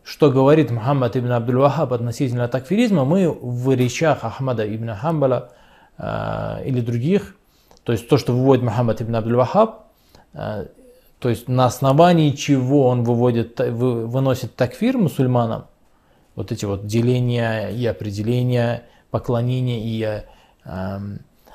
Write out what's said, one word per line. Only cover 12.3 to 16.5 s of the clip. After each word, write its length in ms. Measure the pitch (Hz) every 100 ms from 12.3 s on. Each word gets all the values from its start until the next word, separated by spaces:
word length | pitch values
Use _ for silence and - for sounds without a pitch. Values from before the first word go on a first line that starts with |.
чего 560 | 143 - 139 127 143 127
он 160 | 123
выводит, 520 | 117 117 123 117 120
та-, 160 | - 123
вы-, 360 | 117 127 117 113
выносит 500 | 127 135 123 113 -
такфир 420 | 123 - 233 262
мусульманам, 680 | 160 - 127 123 120 - - _ _ _ _ _ _ -
вот 160 | 101